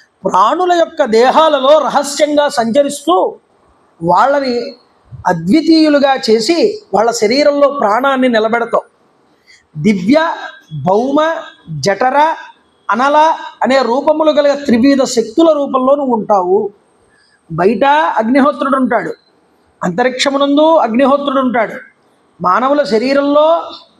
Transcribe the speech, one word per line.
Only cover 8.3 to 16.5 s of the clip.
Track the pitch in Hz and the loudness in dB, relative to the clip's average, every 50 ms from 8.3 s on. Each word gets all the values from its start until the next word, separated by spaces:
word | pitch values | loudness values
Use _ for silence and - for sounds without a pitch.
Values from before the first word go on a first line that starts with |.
| 233 220 214 220 220 233 233 226 - 165 - _ _ _ _ _ _ _ _ _ _ _ _ _ - _ _ _ - 151 | 0 0 0 0 -2 -2 -4 -2 -4 -4 -4 _ _ _ _ _ _ _ _ _ _ _ _ _ -20 _ _ _ -10 -2
దివ్య, | 147 208 214 185 180 190 277 311 320 330 - - - - - - _ - 156 147 131 | 0 0 0 0 0 0 2 2 0 -2 -4 -8 -12 -16 -16 -20 _ -16 -12 -6 -2
భౌమ, | 175 190 214 247 269 277 302 311 320 330 - - - - _ _ - 160 147 | 0 0 0 0 0 0 0 0 -2 -4 -6 -10 -16 -20 _ _ -14 -12 -6
జఠర, | 131 196 196 196 254 254 262 277 302 320 311 320 - - - _ _ _ _ _ _ - | -4 -4 -2 0 0 0 2 2 0 0 0 -6 -10 -20 -20 _ _ _ _ _ _ -4
అనల | 202 220 254 285 294 302 302 320 311 - - - - - - | -2 0 0 2 2 4 4 2 2 -2 -6 -14 -10 -6 -2
అనే | 226 262 269 254 | 0 0 0 0
రూపములు | 226 233 277 285 320 302 311 320 311 | 0 -2 -2 0 0 0 0 0 0
గల | 294 285 285 285 277 | 2 2 2 0 0
త్రివిధ | 285 285 - 233 240 233 277 277 269 262 | -2 -2 0 0 2 4 2 2 2 0
శక్తుల | - - 233 220 - - - 330 330 311 | -2 0 -2 -4 -2 0 2 2 2 2
రూపంలో | 294 285 277 277 262 254 262 285 | 0 -2 -2 -2 -2 0 0 0
నువ్వు | 285 285 254 240 | 0 0 -2 -2
ఉంటావు. | 220 190 160 214 196 180 180 | -2 -2 0 0 0 0 0